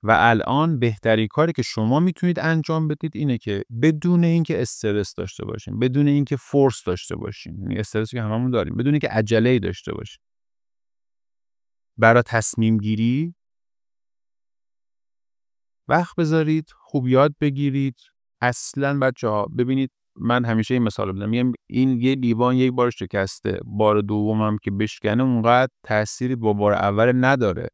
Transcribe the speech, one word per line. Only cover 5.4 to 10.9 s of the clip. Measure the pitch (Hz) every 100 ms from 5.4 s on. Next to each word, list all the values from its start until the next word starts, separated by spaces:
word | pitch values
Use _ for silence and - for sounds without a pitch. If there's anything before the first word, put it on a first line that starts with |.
| -
باشین، | 107 - 104
بدون | 127 131 147
اینکه | 143 135 135
فورس | - 143 135 -
داشته | - 92 - -
باشین، | - 101 - 85
یعنی | 95 101
استرسی | 104 107 110 123
که |
هممون | 110 110 127
داریم، | 120 87 -
بدون | 127
اینکه | 147 139
عجله‌ای | 110 107 113 117 127
داشته | 92 90 -
باشین | - - - _ _ _ _ _ _ _